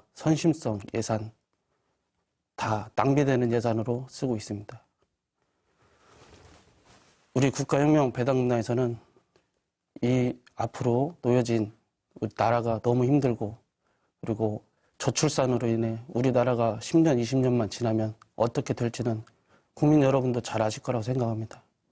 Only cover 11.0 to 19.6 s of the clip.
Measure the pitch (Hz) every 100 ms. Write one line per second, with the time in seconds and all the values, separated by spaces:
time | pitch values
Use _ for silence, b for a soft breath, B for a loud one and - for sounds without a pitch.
11 | 143 - 123 123 117 117 107 - _ _
12 | _ - 110 - 110 120 117 110 120 120
13 | 123 143 131 113 107 120 _ _ _ _
14 | _ _ - 107 110 107 - _ _ -
15 | - - 156 147 127 120 117 113 117 113
16 | - 120 127 123 120 117 117 104 - 165
17 | 160 123 113 131 127 123 101 - 117 110
18 | 110 110 _ - 117 - - 117 120 -
19 | 120 110 - b b b